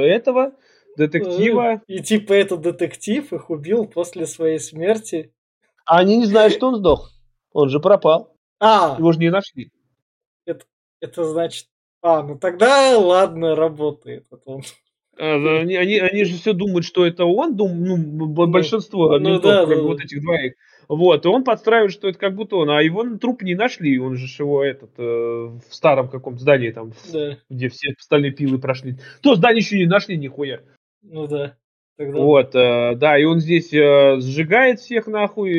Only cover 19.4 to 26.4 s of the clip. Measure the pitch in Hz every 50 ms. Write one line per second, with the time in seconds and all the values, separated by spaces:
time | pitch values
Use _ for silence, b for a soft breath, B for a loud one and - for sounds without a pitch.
19.4 | 185 202 202 190 170 156 151 151 151 151 143 143 147 131 143 143 151 170 170 151
20.4 | 131 127 - b b b b b b b 151 160 180 180 156 139 160 175 214 262
21.4 | 254 247 214 - - 220 226 226 214 190 165 - 202 190 175 _ 196 190 190 208
22.4 | 214 - 202 180 151 143 147 151 156 160 170 214 240 247 220 185 233 247 247 -
23.4 | 196 185 175 185 233 254 - - 170 143 131 127 127 131 131 127 131 127 - -
24.4 | 147 143 143 139 139 139 131 - 117 _ _ - 120 117 117 117 117 117 117 117
25.4 | 117 117 117 117 - _ - - - 156 135 131 127 127 135 127 - 135 123 120